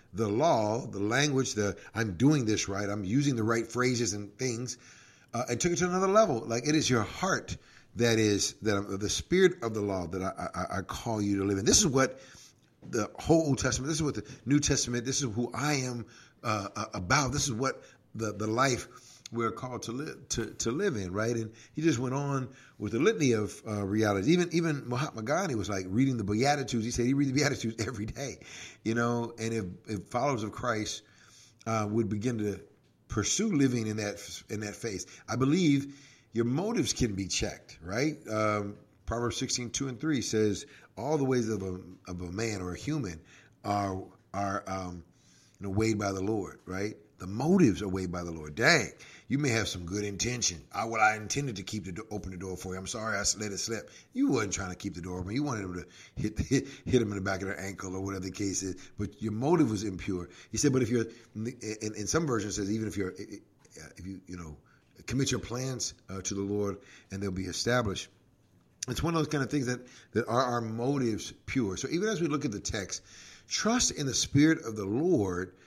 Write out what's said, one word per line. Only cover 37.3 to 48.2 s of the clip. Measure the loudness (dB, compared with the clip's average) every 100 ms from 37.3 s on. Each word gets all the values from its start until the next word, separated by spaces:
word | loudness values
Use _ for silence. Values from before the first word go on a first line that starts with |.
| -2 -4 -6 -16 -16
right? | -6 -2 0 -2 -4
Um, | 0 2 2 -2 -8 -18 _ -6
Proverbs | -2 -2 -2
sixteen | -2 -2 -4
two | -4 -4
and | -4
three | 0 0
says, | 2 4 4 2 -4 -18 -18 -8
"All | 0 2
the |
ways | 4 2 2
of | -2
a, | -4 -6 -10 -16 -10
of | -8
a | -6
man | -4 -2 -2
or | -4
a | -6
human | -4 -2 -4 -8 -14 -20 -20 _ -2
are, | 0 0 -2 -8 -16 _
are, | -4 -2 -2 -4
um, | -6 -6 -10 -14 _ _ _ _ _
you | -2
know, |
weighed | 2 2 2
by | 0
the | 0
Lord," | 0 -2 -4 -10 -10
right? | -4 -4 -6 -18 _
The | -8
motives | -2 4 6 6 6
are | 0
weighed | -2 -2
by | -4